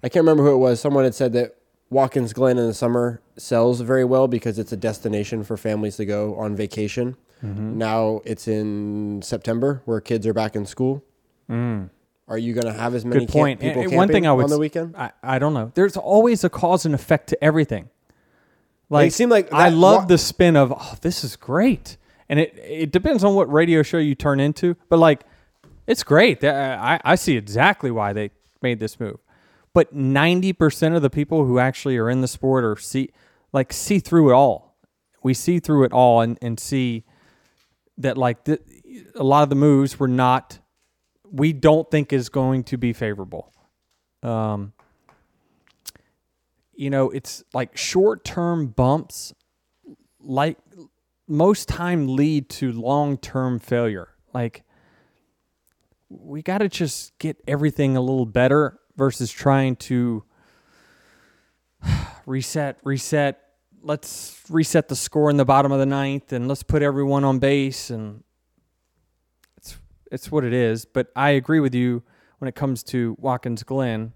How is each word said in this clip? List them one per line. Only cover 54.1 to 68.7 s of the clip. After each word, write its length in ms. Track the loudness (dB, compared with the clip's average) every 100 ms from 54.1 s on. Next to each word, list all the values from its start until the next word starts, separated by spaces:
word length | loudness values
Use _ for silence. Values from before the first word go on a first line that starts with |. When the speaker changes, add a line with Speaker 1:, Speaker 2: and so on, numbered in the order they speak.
| _ _
Speaker 2:
Like, 300 | -8 -8 -10 _ _ _ _ _ _ _ _ _ _ _ _ _ _ _
we 340 | -20 -16 -12
gotta 280 | -6 -2 -2
just 480 | -2 -6 -6 -14 _
get 160 | -10 -8 -6
everything 520 | -2 0 0 0 2
a 40 |
little 240 | 0 -2 -2
better 540 | 2 4 4 2 -4 _ -2
versus 320 | -2 0 -8
trying 460 | -2 0 2 2 -4
to 460 | -4 -2 -2 -4 -10 _ _ _ _ _ _ _ _ _ _ _ _ _ _ _
<sighs> 60 | -4 -4 -4 -16 -8
reset, 500 | -6 -4 -4 -6 -6
reset. 560 | -4 -4 -2 0 0 -4 _ _ _ _
Let's 600 | -8 -8 -8 -16 -18 -20 _
reset 400 | -2 2 0 0
the 60 | -6
score 360 | -6 0 2
in 60 | 2
the 80 | 4
bottom 260 | 4 4
of 80 | 2
the 60 | 0
ninth, 480 | -2 -4 -6 _
and 140 | -6 -6
let's 160 | -6
put 180 | -2 0
everyone 420 | 0 -2 -2 0
on 160 | 0 0
base, 500 | 0 0 -2 -6 -12
and 340 | -12 -12 -16 _ _ _ _ _